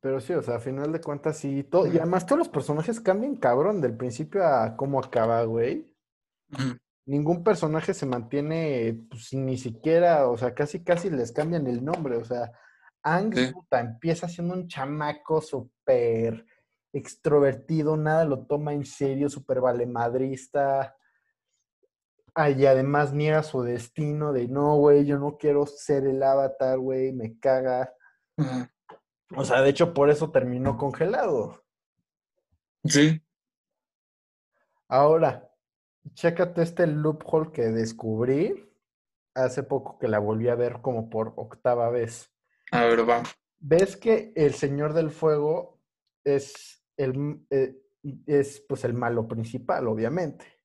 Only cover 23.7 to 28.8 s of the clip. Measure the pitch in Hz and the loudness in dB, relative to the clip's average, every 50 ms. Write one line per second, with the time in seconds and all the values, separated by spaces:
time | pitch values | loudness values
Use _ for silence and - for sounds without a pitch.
23.7 | 120 120 117 - _ - 151 147 147 151 151 147 143 127 120 120 131 139 143 147 | -4 -4 -6 -10 _ -6 -4 -4 -2 -4 -2 -2 -2 -2 -2 -2 -2 0 2 4
24.7 | 151 147 147 147 143 143 143 143 143 143 139 147 147 - - 147 143 143 143 143 | 4 6 8 8 8 8 6 4 0 0 -2 -4 -6 -2 0 2 2 2 2 0
25.7 | - - - - 147 139 135 139 135 135 135 135 135 139 139 135 135 - 135 131 | -4 -16 -4 -2 0 0 2 0 0 2 2 2 4 4 2 0 0 -2 0 0
26.7 | 131 131 131 131 131 131 131 135 131 127 113 113 117 _ - 139 131 131 131 127 | 0 0 -2 -2 -2 -2 -2 -2 -4 -6 -8 -10 -10 _ 2 2 2 2 2 0
27.7 | 127 127 131 - - _ _ _ _ _ _ _ _ - 151 131 127 127 123 - | 0 -2 -2 -4 -8 _ _ _ _ _ _ _ _ -4 -4 -2 -2 -6 -8 -8
28.7 | _ _ | _ _